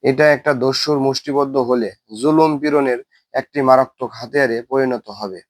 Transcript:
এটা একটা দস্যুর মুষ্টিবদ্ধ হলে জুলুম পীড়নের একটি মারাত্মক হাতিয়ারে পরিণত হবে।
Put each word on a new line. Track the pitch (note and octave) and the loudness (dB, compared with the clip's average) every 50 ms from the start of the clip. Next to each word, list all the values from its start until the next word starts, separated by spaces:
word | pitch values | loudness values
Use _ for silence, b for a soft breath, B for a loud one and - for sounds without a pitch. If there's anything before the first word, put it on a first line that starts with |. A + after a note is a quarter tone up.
এটা | - C3 C3+ C3+ D3+ D3+ | 2 0 2 4 4 4
একটা | D3 B2+ - D3+ C#3+ | 4 2 0 -2 -2
দস্যুর | B2+ C#3 C3+ C3+ - - D3+ D3+ C#3 | 0 0 -2 0 -2 -2 -2 0 0
মুষ্টিবদ্ধ | C3+ C#3 C3+ - - D3 C#3 C#3+ C#3+ C#3 C3+ | 0 0 -2 -2 -6 -4 -2 -2 -2 0 0
হলে | C#3 B2+ A#2 B2+ B2 A2+ G2 F#2 _ _ _ A2 G#2 | -2 0 0 0 0 0 -4 -8 _ _ _ -12 -2
জুলুম | A#2+ D3+ D#3 D#3+ D#3+ D#3 D3+ C#3 | 0 2 4 4 2 2 0 -2
পীড়নের | D3 D3+ D3 D3 C#3 C3 B2 A#2 - _ _ _ _ _ - | -2 -2 0 0 0 0 -2 -4 -6 _ _ _ _ _ -8
একটি | C3 C3 _ _ C#3+ | -8 -8 _ _ -2
মারাত্মক | C3+ C3 C3 C3 C3 - _ _ C3 A2+ - | 2 4 4 4 4 0 _ _ -12 -12 -10
হাতিয়ারে | - B2 A2+ B2 C#3+ C#3 A#2+ A2+ A#2 | -14 -16 -6 0 0 0 0 0 -4
পরিণত | A#2+ _ C3 C3+ C3+ C3 B2+ A2+ _ - | -4 _ -2 -2 0 0 -2 -4 _ -14
হবে। | G#2 G2+ G#2+ G2 F#2 F2 _ _ | -14 -12 -12 -12 -12 -14 _ _